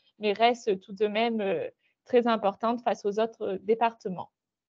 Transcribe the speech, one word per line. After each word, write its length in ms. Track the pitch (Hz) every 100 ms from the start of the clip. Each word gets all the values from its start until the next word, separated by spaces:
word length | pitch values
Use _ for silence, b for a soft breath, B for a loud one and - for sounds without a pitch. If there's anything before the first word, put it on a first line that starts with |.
| _ -
mais 140 | 208
reste 480 | 202 233 240 226 190
tout 140 | -
de 140 | 196 214
même, 340 | 208 233 226
euh, 280 | 196 165 98 - _ _ -
très 200 | 247 233
importante 560 | 220 202 196 226 240
face 220 | 233 202 208
aux 140 | 202
autres 400 | 226 - 208 190
départements. 680 | 190 226 233 233 208 175 - _ _ _